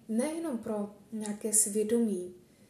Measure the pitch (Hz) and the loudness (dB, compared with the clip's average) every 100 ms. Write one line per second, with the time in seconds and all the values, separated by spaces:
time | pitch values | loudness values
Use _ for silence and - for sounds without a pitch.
0 | - 220 294 330 330 233 226 214 202 - | -2 0 0 -2 -4 -4 -4 -4 -4 -10
1 | - 220 214 208 220 208 208 208 214 233 | -12 -6 -6 -4 2 2 4 2 2 4
2 | 226 180 180 - - - | 4 0 -4 -12 -20 -20